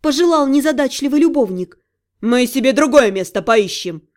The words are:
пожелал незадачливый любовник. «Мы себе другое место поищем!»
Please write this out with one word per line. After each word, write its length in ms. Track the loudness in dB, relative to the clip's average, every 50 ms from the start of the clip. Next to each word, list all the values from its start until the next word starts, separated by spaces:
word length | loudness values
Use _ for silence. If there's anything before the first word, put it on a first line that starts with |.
пожелал 460 | -2 -2 0 2 2 2 2 2 0
незадачливый 720 | 2 0 0 0 0 0 0 -2 -4 -4 -4 -4 -2 0 2
любовник. 600 | 2 2 2 0 -2 -2 -4 -10 -10 -12 -14 _ _ _ _ _ _ _ _ _
«Мы 240 | -4 -2 0 0 0
себе 260 | 0 -2 0 0 2 2
другое 380 | 2 2 4 4 4 4 4
место 300 | -2 -4 -8 -6 -6 -6
поищем!» 680 | -2 2 2 2 2 0 -6 -10 -10 -10 -12 -12 _ _ _